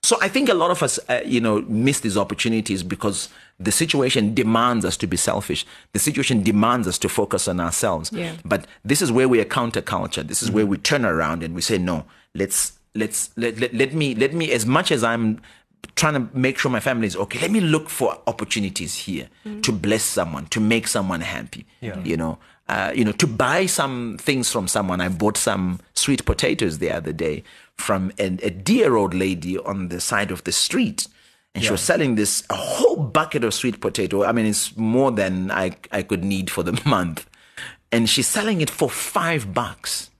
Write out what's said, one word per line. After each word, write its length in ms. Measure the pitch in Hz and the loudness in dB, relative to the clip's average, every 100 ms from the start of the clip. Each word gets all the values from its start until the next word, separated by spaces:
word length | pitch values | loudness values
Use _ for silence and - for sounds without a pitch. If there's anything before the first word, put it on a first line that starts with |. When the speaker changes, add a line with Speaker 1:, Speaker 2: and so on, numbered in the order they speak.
Speaker 1:
So 140 | - 226 | 2 2
I 60 | 208 | 2
think 220 | 254 269 | 2 2
a 40 | |
lot 160 | 190 175 | 4 2
of 140 | 180 | 2
us, 160 | 135 - - | 0 -2 -2
uh, 140 | 123 - | -2 2
you 140 | 120 | 2
know, 220 | 113 107 | 4 2
miss 400 | - 110 131 139 | 0 0 2 2
these 160 | 117 98 | 0 0
opportunities 680 | 98 101 117 113 107 95 | -2 -2 0 0 0 -4
because 460 | 87 92 107 95 - - - _ | -4 -4 -2 -4 -8 -14 -20 _
the 140 | 92 | -2
situation 640 | - 160 143 131 135 104 | 0 2 2 2 2 2
demands 500 | 113 110 113 123 117 | 2 4 4 4 2
us 140 | 95 - | 0 -2
to 100 | 95 | -2
be 80 | 90 | 0
selfish. 500 | - - - 73 - - _ | 0 0 -2 -4 -6 -14 _
The 60 | 101 | -2
situation 440 | - 139 135 120 | 0 0 2 2
demands 460 | 98 104 110 123 92 | 4 4 4 2 0
us 80 | 85 | -2
to 100 | 98 | -2
focus 380 | - 101 98 - | 0 0 0 0
on 140 | 90 | -2
ourselves. 500 | 85 - 113 82 80 | -2 0 0 -2 -4
Speaker 2:
Yeah. 240 | - 82 165 | -6 -8 -8
Speaker 1:
But 240 | 82 95 - - | -2 -4 -4 -16
this 180 | - 147 | -2 0
is 120 | 156 | 2
where 160 | 117 131 | 4 6
we 100 | 120 | 4
are 60 | 101 | 2
counterculture. 840 | - 117 110 - 92 90 - 76 | 0 -2 -4 -4 -4 -4 -6 -6
This 160 | - | -4
is 60 | 117 | 0
Speaker 3:
Mm. 40 | 107 | 2
Speaker 1:
where 100 | 107 | 2
we 120 | 95 | 0
turn 280 | - 147 113 | 0 2 2
around 360 | 82 78 82 | 2 0 -2
and 140 | 80 87 | -6 -6
we 60 | |
say, 160 | - 104 | -2 0
"No, 260 | 90 82 - - _ - | 0 -2 -6 -20 _ -4
let's, 380 | 95 - - - _ | -2 0 -2 -6 _
let's, 360 | 110 107 - - - | -6 -4 -4 -6 -4
let, 200 | 117 113 | -4 -2
let, 140 | 123 | -4
let 200 | 117 131 | 2 0
me, 200 | 156 143 | 2 0
let 200 | 113 135 | 2 0
me, 180 | 165 160 | 2 0
as 140 | 123 110 | 0 2
much 260 | 143 180 | 2 4
as 140 | 143 113 | 2 2
I'm 340 | 117 110 110 - - _ _ - - | 2 0 -2 -8 -20 _ _ -10 0
trying 180 | 156 147 | 2 2
to 220 | 113 135 | -2 0
make 200 | 131 131 | 0 2
sure 120 | 143 | 0
my 80 | 120 | 0
family 260 | 135 123 107 | 0 0 0
is 80 | 90 | -2
okay, 240 | 101 - | -6 -2
let 120 | 170 | 0
me 80 | 214 | 2
look 280 | 170 156 156 | 4 2 0
for 280 | - 117 76 - | -2 -2 0 -4
opportunities 680 | 113 104 113 98 95 85 - | -4 -4 -2 -2 -4 -6 -8
here 340 | - 82 62 _ 214 | -6 -8 -10 _ -14
Speaker 2:
Mm. 180 | - | -4
Speaker 1:
to 80 | 220 | -2
bless 320 | 107 101 110 | 0 2 2
someone, 440 | - - 85 71 78 | 0 -2 -2 -4 -6
to 120 | 113 | 0
make 300 | 107 117 - | 2 2 2
someone 320 | 113 95 85 | -2 -2 -4
happy." 440 | 80 65 53 58 - _ | -4 -8 -10 -16 -18 _
Speaker 3:
Yeah. 180 | 117 95 | -10 -8
Speaker 1:
You 140 | 87 80 | -2 -2
know, 220 | 82 - - _ - | -2 -6 -12 _ -4
uh, 240 | 107 92 | -2 0
you 120 | 69 107 | 2 2
know, 60 | |
to 140 | 107 156 | 2 0
buy 400 | 110 127 160 190 | 2 2 2 2
some 500 | - 139 127 117 - | 0 -2 -2 -6 -4
things 320 | - 135 117 | -2 0 0
from 160 | 120 92 | -2 0
someone. 320 | 110 95 90 | 0 0 0
I 80 | 90 | -2
bought 300 | 90 104 104 | 2 0 2
some 420 | - 98 92 90 - | 0 0 0 -2 -6
sweet 320 | - - 135 - | -4 0 0 2
potatoes 540 | - - - 101 78 | 0 0 2 0 0
the 120 | 82 | -2
other 200 | 85 78 | -2 -4
day 300 | 80 80 73 - - - - | -2 -2 -4 -10 -20 -20 -10
from 340 | - 98 95 - | -2 0 0 -2
an, 200 | 95 92 | -2 0
a 60 | - | -4
dear 440 | 90 101 240 196 117 | -2 2 4 6 4
old 180 | 98 | 2
lady 440 | 90 95 90 82 92 | 2 0 0 -4 -4
on 320 | - 98 90 | -4 -6 -6
the 100 | 87 | -4
side 320 | - 107 101 | -2 0 0
of 120 | 90 - | -4 -2
the 60 | |
street. 560 | - - 269 240 - - _ _ _ _ | 0 0 0 0 -2 -8 _ _ _ _
And 80 | - | -4
she 40 | 110 | -2
Speaker 3:
Yeah. 40 | |
Speaker 1:
was 80 | 101 | 0
selling 340 | - 170 143 110 | 2 2 2 2
this, 280 | 104 - - | 2 0 -4
a 60 | - | -6
whole 400 | - - - - | -4 2 4 4
bucket 480 | 135 156 160 156 | 2 2 2 0
of 100 | 113 | 0
sweet 280 | - 127 107 | 0 -2 -2
potato. 420 | 101 - 95 101 | -4 -2 0 2
I 80 | 101 | 2
mean, 140 | 117 110 | 2 2
it's 320 | 104 - - | 0 -4 -2
more 340 | 110 123 135 | 2 4 4
than 400 | 110 95 92 95 | 2 0 0 -2
I, 240 | 95 95 85 - | 0 -2 -4 -6
I 120 | 104 | -6
could 200 | 92 95 | -2 -2
need 260 | 95 98 92 | 0 -2 -2
for 140 | - | -4
the 160 | 87 - | -2 -2
<laughs> 40 | 147 | 0
month. 420 | 107 87 78 - _ _ - - - _ | 0 0 -6 -14 _ _ -16 -16 -16 _
And 160 | 117 113 | 0 2
she's 180 | - 123 | 2 0
selling 340 | - 208 190 | 0 0 0
it 80 | 156 | 0
for 200 | - 143 | 0 -2
five 640 | - - 202 170 160 101 | 0 -4 -2 0 -2 -2
bucks. 560 | 95 110 - - - - | -4 -4 -8 -8 -8 -10